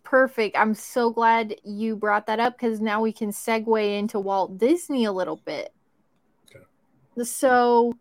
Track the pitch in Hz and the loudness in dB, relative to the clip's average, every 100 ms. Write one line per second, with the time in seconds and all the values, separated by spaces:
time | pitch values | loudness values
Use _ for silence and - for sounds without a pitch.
0 | - 262 262 240 208 156 220 214 - 254 | 0 2 2 0 -2 2 0 0 -4 -2
1 | 233 226 233 226 214 - 208 202 220 208 | 0 2 2 2 0 -8 -12 -6 -6 -2
2 | 208 208 208 220 254 240 233 214 220 214 | 0 0 0 0 -2 -2 -4 -2 -2 0
3 | 226 - 214 - - 226 220 220 208 208 | -2 -2 -8 -6 -4 -2 0 0 0 -2
4 | 214 208 190 196 185 190 240 349 - 269 | -4 -4 -2 -2 -2 0 2 2 0 -2
5 | 214 185 180 160 - 147 - _ _ _ | -2 -2 -4 -6 -10 -10 -10 _ _ _
6 | _ _ _ _ _ - _ _ _ _ | _ _ _ _ _ -20 _ _ _ _
7 | _ 233 240 - 269 247 240 233 240 240 | _ -8 -8 0 4 4 6 4 2 -2